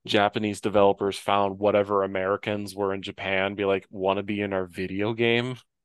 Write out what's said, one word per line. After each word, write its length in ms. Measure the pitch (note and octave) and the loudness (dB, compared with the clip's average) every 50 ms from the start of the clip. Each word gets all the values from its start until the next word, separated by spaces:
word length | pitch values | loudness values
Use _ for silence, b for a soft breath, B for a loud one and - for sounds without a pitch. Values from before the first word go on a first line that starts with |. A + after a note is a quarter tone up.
| - - | -6 0
Japanese 540 | - G#2+ G2+ G#2 - A2+ G#2+ G#2 G2+ - | 2 4 4 4 2 0 -2 -2 -2 -2
developers 560 | - A2 F#2+ G#2 G2+ G2+ G2 - G#2 G2 F#2 - | -4 0 4 6 6 6 4 4 0 -2 -2 -2
found 420 | - - G2+ G2+ G2+ G2 F#2+ F#2+ | -2 0 2 2 2 0 0 0
whatever 440 | G#2 G#2 G2+ G#2 G2+ G2 G#2 G2 G2 | 2 2 4 2 2 2 2 0 0
Americans 720 | G2 G2 F#2+ F#2 F#2+ G2+ G2+ - A2 G#2 G#2 G#2 G2 F#2 | 0 -2 -2 -2 0 -2 -2 -2 -4 -4 -4 -6 -8 -6
were 180 | G2 G2+ G2 G2 | -4 -4 -4 -4
in 100 | G2 F2+ | -6 -8
Japan, 520 | G2+ F#2+ - - F#2+ G2 F#2+ F#2+ G2 G2+ | -10 -12 -8 -6 -2 -2 0 0 -2 -2
be 100 | G2 G2+ | -2 0
like, 200 | G2 G2 F#2+ - _ | 0 0 0 -2 _
"Wanna 320 | - G2+ F#2 G2 F#2+ G2+ G2+ | -8 -4 0 0 0 0 -2
be 180 | G2+ G#2 G2+ | -4 -4 -4
in 120 | G#2 G2+ G2 | -4 -2 -2
our 120 | F#2+ F#2 | -4 -4
video 480 | F2 E2+ - - F#2 F#2+ G2 G#2 G#2+ A#2 | -6 -6 -8 -8 -6 -4 -4 -2 -2 -2
game?" 440 | A2 A#2 A#2 A#2 A#2+ A#2+ B2+ B2+ A#2+ - _ _ _ | 0 0 2 2 2 0 -2 -6 -10 -14 _ _ _